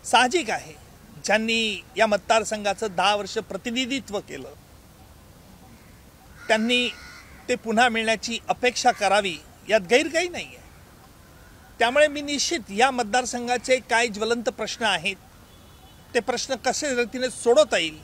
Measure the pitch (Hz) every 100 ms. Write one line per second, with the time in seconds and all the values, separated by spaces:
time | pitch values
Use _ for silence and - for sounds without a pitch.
0 | - 233 254 339 220 165 156 160 - -
1 | - - - 214 220 226 226 185 - 180
2 | 220 208 - 226 208 214 202 190 220 180
3 | 190 208 196 220 190 190 247 233 254 269
4 | 190 196 - 143 131 - - - - -
5 | - - - - - - - - - -
6 | - - - - - 220 226 247 240 -
7 | - - - - - 247 226 220 247 220
8 | 220 220 - 233 - 185 247 233 247 196
9 | 196 202 196 151 - - - 214 175 247
10 | 320 320 349 302 143 127 - - - -
11 | - - - - - - - - 233 277
12 | 302 285 285 285 - 339 208 196 262 254
13 | 214 247 254 240 240 247 - 254 - 226
14 | 240 202 220 240 233 - 214 - 226 180
15 | 190 190 - - - - - - - -
16 | - - 240 240 - 254 262 - 302 247
17 | 240 254 254 - 240 262 302 208 160 156